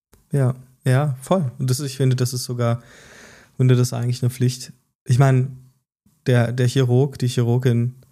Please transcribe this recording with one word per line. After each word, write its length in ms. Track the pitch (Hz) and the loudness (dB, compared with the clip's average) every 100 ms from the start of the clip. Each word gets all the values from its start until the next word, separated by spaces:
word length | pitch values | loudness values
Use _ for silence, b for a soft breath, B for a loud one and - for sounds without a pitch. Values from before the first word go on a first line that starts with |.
| _ _ - | _ _ -6
ja, 240 | 143 127 - - _ 131 | -2 0 -2 -10 _ 0
ja, 320 | 127 151 127 | 0 0 -4
voll. 300 | - 185 131 - | -2 -2 -2 -4
Und 100 | 131 | -4
das 100 | 127 | -4
ist, 80 | 143 | -6
ich 100 | - | -2
finde, 180 | 135 123 | 0 0
das 180 | 123 | -2
ist 120 | 127 - | -4 -8
sogar, 360 | 120 117 117 B B B B B B B - | -4 -2 -2 B B B B B B B 0
finde 180 | 127 123 | 4 4
das 180 | 123 | 2
eigentlich 280 | 120 120 123 | -2 -6 -2
eine 60 | 123 | -4
Pflicht. 420 | - 123 - - - _ _ - | -2 -4 -4 -14 -20 _ _ -2
Ich 140 | 123 | 4
meine, 300 | 139 131 131 - - _ _ _ _ _ - | 4 4 0 -8 -20 _ _ _ _ _ 0
der, 240 | 120 117 | 2 2
der 140 | 123 123 | 0 0
Chirurg, 500 | 135 123 123 143 - | 2 2 2 0 -2
die 80 | 127 | -4
Chirurgin 680 | 123 117 123 127 117 120 - _ | -2 0 2 2 0 -2 -6 _